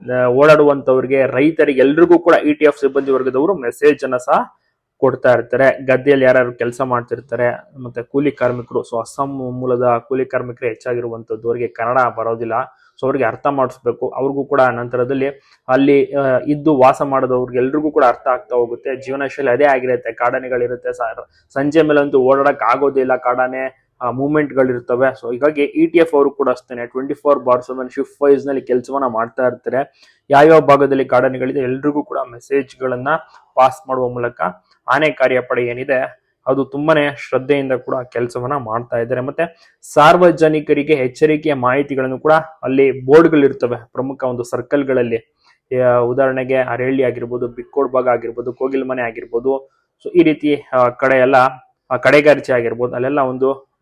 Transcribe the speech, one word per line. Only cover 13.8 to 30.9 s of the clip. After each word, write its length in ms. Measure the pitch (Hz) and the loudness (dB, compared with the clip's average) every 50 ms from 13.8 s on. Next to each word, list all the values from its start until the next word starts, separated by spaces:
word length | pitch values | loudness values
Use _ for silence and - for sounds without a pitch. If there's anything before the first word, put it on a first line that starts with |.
| - 120 110 - 131 - | -6 -6 -6 -4 -6 -8
ಅವ್ರಿಗೂ 360 | - 123 131 139 139 139 131 | -6 -4 -4 -4 -4 -6 -6
ಕೂಡ 160 | - 143 139 | -2 2 2
ನಂತರದಲ್ಲಿ 680 | 131 127 117 117 123 123 123 123 123 123 139 135 131 139 139 - _ _ _ _ _ - | 2 2 2 -2 -6 -6 -4 -4 -2 -2 -2 -4 -4 -4 -6 -8 _ _ _ _ _ 0
ಅಲ್ಲಿ, 440 | 131 131 139 143 143 139 131 - 143 | 2 2 4 4 4 4 2 0 -2
ಆ, 260 | 143 139 135 127 123 - | -2 0 0 0 0 0
ಇದ್ದು 300 | 147 147 147 143 160 151 | -2 -4 -2 0 2 4
ವಾಸ 260 | 127 127 131 139 - 151 | 6 6 4 4 2 -2
ಮಾಡೋದವ್ರಿಗೆ 560 | 139 135 135 131 127 127 127 127 123 123 127 | -2 -2 -2 0 0 -2 -2 -2 -2 -2 -2
ಎಲ್ರಿಗೂ 320 | 127 131 143 151 151 151 | -2 0 0 -2 -2 -2
ಕೂಡ 140 | 147 151 139 | 0 2 2
ಅರ್ಥ 240 | 120 117 - - 139 | 2 2 0 -2 -4
ಆಗ್ತಾ 280 | 127 123 - - 123 | -4 -4 -4 -4 -2
ಹೋಗುತ್ತೆ. 400 | 123 120 117 120 117 - 135 131 | -2 -2 -2 -4 -8 -8 -8 -8
ಜೀವನ 300 | 127 120 127 135 139 139 | -8 -8 -8 -8 -6 -6
ಶೈಲಿ 240 | 131 - - 135 131 | -8 -6 -4 -2 0
ಅದೇ 140 | 120 127 147 | 2 2 4
ಆಗಿರುತ್ತೆ, 480 | 147 135 131 123 127 127 120 - 117 117 | 4 2 2 0 -2 -2 -2 -4 -6 -6
ಕಾಡಾನೆಗಳಿರುತ್ತೆ. 800 | - 123 123 127 131 131 127 127 123 120 123 127 120 - 123 123 | -4 -2 -2 -2 -4 -4 -4 -4 -2 -2 -4 -6 -6 -8 -8 -8
ಸ-, 360 | 123 120 113 110 - - _ _ _ _ _ - | -6 -8 -8 -8 -12 -16 _ _ _ _ _ -6
ಸಂಜೆ 300 | 135 139 147 143 165 156 | -4 -2 0 2 2 4
ಮೇಲಂತೂ 360 | 151 147 147 143 143 139 135 | 4 4 2 2 2 2 2
ಓಡಾಡಕ್ 440 | 123 131 135 139 139 143 139 135 110 | 4 4 4 4 4 2 0 0 0
ಆಗೋದಿಲ್ಲ, 540 | 113 123 135 139 139 135 135 131 131 127 | 0 0 2 0 0 0 0 0 0 -2
ಕಾಡಾನೆ, 680 | 127 - 123 123 127 127 127 131 131 131 131 - _ _ _ _ - 127 | -2 -2 -2 -2 0 -2 -4 -4 -6 -8 -8 -10 _ _ _ _ -8 -6
ಆ, 80 | 123 | -6
ಮೂವ್ಮೆಂಟ್‌ಗಳಿರ್ತವೆ. 960 | 117 127 139 147 151 151 151 135 127 135 131 127 123 120 120 - 123 123 131 | -4 -4 -2 -2 0 0 -2 -2 0 0 0 0 0 -4 -4 -4 -2 0 0
So 260 | 131 131 - - 117 123 | 0 -2 -4 -8 -10 -6
ಹೀಗಾಗಿ 300 | 120 139 151 151 147 143 | -2 -2 -2 0 0 -2
ಇ 240 | 143 - 151 165 | -2 0 0 0
ಟಿ 120 | 165 165 175 | 2 4 2
ಎಫ್ 160 | 160 165 - | 2 2 2
ಅವರು 160 | 143 139 139 | 2 2 2
ಕೂಡ 180 | - - 139 131 | 0 -2 -2 -2
ಅಷ್ಟೇನೆ 380 | 123 - - - 127 120 120 | -2 -4 -6 -14 -12 -12 -10
ಟ್ವೆಂಟಿ 280 | 120 - 127 135 139 147 | -10 -8 -8 -8 -8 -8
ಫೋರ್ 300 | - - 147 143 135 123 | -4 0 0 0 2 2
ಬಾರ್ 180 | 127 123 123 123 | 0 0 0 0
ಸೆವೆನ್ 280 | - 127 131 127 127 | -6 -10 -10 -10 -10
ಶಿಫ್ಟ್ 320 | - 139 135 - _ - 143 | -8 -8 -8 -8 _ 0 2
ವೈಸ್ 240 | 143 143 131 123 | 4 4 2 2
ನಲ್ಲಿ 140 | 139 139 131 | -4 -6 -6
ಕೆಲಸವನ್ನ 460 | 123 - 123 127 123 - 131 139 139 | -4 -2 -2 -2 -2 -4 -6 -4 -4
ಮಾಡ್ತಾ 400 | 127 113 110 113 120 - - 127 | -4 -2 -4 -6 -6 -4 -2 -2
ಇರ್ತಾರೆ. 600 | 123 123 - - 117 120 127 143 - _ _ _ _ _ _ _ - | -2 -2 -4 -8 -6 -4 -4 -4 -6 _ _ _ _ _ _ _ 2
ಯಾವ್ಯಾವ 300 | 139 139 151 160 160 156 | 4 6 6 6 6 6
ಭಾಗದಲ್ಲಿ 440 | 143 139 139 139 143 135 | 6 4 4 4 4 2